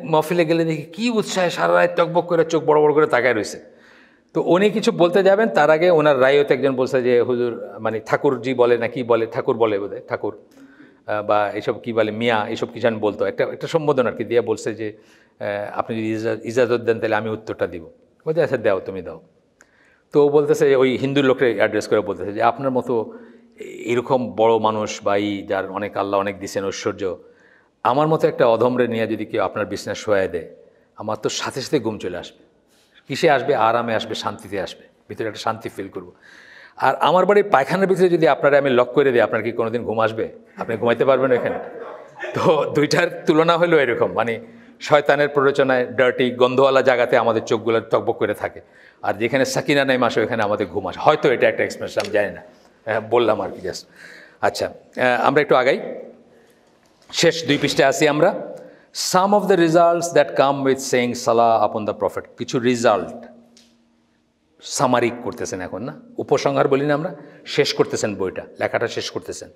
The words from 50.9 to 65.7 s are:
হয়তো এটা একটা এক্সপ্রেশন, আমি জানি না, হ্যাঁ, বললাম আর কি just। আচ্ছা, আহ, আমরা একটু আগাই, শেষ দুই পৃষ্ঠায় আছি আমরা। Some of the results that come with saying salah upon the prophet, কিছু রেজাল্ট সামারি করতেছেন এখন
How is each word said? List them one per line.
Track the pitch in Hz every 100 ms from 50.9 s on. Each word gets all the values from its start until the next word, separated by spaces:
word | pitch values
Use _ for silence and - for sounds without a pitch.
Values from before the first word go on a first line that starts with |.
| 85
হয়তো | - 151 156
এটা | 117 85
একটা | -
এক্সপ্রেশন, | 104 - 101 -
আমি | 101
জানি | 104 101 85
না, | - - _ _ -
হ্যাঁ, | 110
বললাম | 110 120 117 107
আর | 95
কি | 95 92
just। | 85 - - - - - _
আচ্ছা, | 104 - 95
আহ, | - _ - 127 123 113
আমরা | 139
একটু | 143 143
আগাই, | 127 190 - - - - _ _ _ _ _ _ _ _ _
শেষ | - 170 160 -
দুই | 139
পৃষ্ঠায় | 139 - 139
আছি | 131 151
আমরা। | 147 170 - - - - - _ - -
Some | 185 190
of | 208
the | 185 190
results | 170 165 170 170 165
that | 151 143 -
come | 135 139
with | 135 131 -
saying | 131 120
salah | 117 - 117 117 113 107
upon | 113 104
the | 101
prophet, | 95 - - -
কিছু | 120 143
রেজাল্ট | 117 120 120 101 85 - - - _ _ _ _ _ _ _ _ _ _ _ _
সামারি | - - 135 123 120 -
করতেছেন | - 90 92 95
এখন | 90